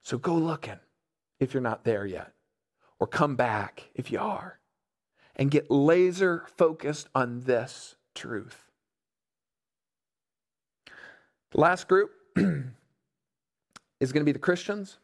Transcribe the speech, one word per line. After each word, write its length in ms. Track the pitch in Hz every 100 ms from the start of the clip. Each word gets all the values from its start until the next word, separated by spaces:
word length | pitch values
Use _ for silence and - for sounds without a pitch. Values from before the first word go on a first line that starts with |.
So 160 | - 123
go 160 | 180
looking 460 | 165 160 156 113 101 _ _ _ _ _ _
if 140 | 131
you're 80 | 135
not 220 | 123 110
there 220 | - 107 101
yet, 280 | 90 - _ _ _ _ _ _ _
or 60 | -
come 300 | - 147 127
back 560 | 123 107 101 - -
if 160 | - 131
you 80 | 175
are, 400 | 220 202 180 - _ _ _ _ _ _ _ -
and 160 | 139
get 180 | 143 -
laser 760 | 143 143 175 185 180 190 170 - -
focused 520 | 165 160 143 151 -
on 280 | 131 123 120
this 540 | 127 120 117 - - _ _ -
truth. 560 | - 110 117 - _ _ _ _ _ _ _ _ _ _ _ _ _ _ _ _ _ _ _ _ _ _ - - - - _ _ _
The 80 | -
last 280 | 160 180 -
group 240 | 185 208 _ _
<clears throat> 100 | - 202 147 127 - _ _ _ _ _ _ _ _ _ - _ _
is 120 | 131
gonna 140 | 143 147
be 60 |
the 80 | 143
Christians 580 | 180 175 - 208 196 -